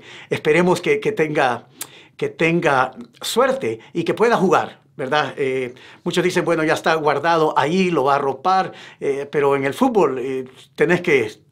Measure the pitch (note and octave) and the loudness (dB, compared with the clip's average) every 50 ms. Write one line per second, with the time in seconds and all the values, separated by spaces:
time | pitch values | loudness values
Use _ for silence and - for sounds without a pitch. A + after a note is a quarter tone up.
0 | - - - - - _ C#3+ C3+ - D#3 D3+ E3+ F3+ F3+ E3+ - - E3 D3 C#3+ | -6 -16 -20 -20 -8 _ -6 -2 0 2 2 4 4 2 2 0 0 -2 -2 0
1 | - D3+ C#3+ - D#3+ D3+ D3+ D3+ C#3 B2 A#2+ A#2 - - - - - - - - | 0 -2 -2 -2 -2 0 0 0 0 0 -2 -4 -8 -18 -16 -16 -16 -16 -16 -20
2 | - - _ - D3 C3+ - - E3 D#3+ E3 F3 E3 D3+ C#3 B2+ B2+ B2+ - - | -20 -20 _ -8 -8 -8 -2 -2 0 2 2 2 2 2 2 2 0 0 -4 -14
3 | - - _ - - - - A3 C4 C4 C4 - - A2+ A2+ - - - - E3+ | -20 -20 _ -12 -10 -4 0 0 2 2 0 -2 -4 -6 -6 -8 -12 -8 -6 -4
4 | - - E3 - G#3+ A#3+ A3+ E3 F#3 F3+ D#3 B2 G#2+ - - - _ _ _ - | -2 -2 0 0 2 2 2 2 2 2 2 2 0 -2 -10 -20 _ _ _ -10
5 | C#3 B2+ D3 D3+ C#3+ C3 - - C#3+ C3 C3 C3 B2+ A#2+ - - - - - - | -4 -2 0 0 0 -2 -4 -4 -4 -2 -2 -2 -4 -6 -8 -14 -20 -20 -20 -10
6 | _ F3+ E3 F3 E3+ F3+ F3 F3+ D#3+ E3+ E3+ D#3 D#3 D#3+ D3+ - - F3+ D#3+ D#3+ | _ -2 -2 0 0 0 0 0 0 0 0 0 2 0 0 0 2 0 0 2
7 | D3 D3+ C#3 C#3+ C#3+ E3 E3+ E3 D#3 D3+ - D3 C3+ D3 F3 F#3+ F#3 F3+ E3+ C#3+ | 2 0 0 0 0 0 2 2 2 2 2 0 0 2 2 2 2 2 2 2
8 | B2+ C#3+ C#3 C#3 C3+ C#3 C3+ - - F#3 F#3+ F#3+ F3+ - - - - - - _ | 2 2 2 2 0 -2 -4 -2 -2 0 0 0 -2 -4 -10 -16 -20 -20 -14 _
9 | D3+ C#3+ C3+ C#3 C#3+ C#3+ - D3 C#3+ C#3 C#3 C#3 C3+ C#3 C3 - B3+ C4+ A3+ G3+ | -4 -4 -2 -4 -6 -4 -2 0 2 2 2 2 0 -2 0 0 0 2 4 2
10 | E3+ C#3 C3 C3 A#2 C#3 C3 C3 B2+ A#2+ - - - _ _ - D3+ D3+ F3 F3 | 2 2 0 -4 -6 -6 -6 -6 -8 -10 -16 -20 -20 _ _ -2 2 2 2 0
11 | F3 F3 D3 B2+ A2 G#2+ - - _ _ | 2 2 2 2 2 -2 -6 -14 _ _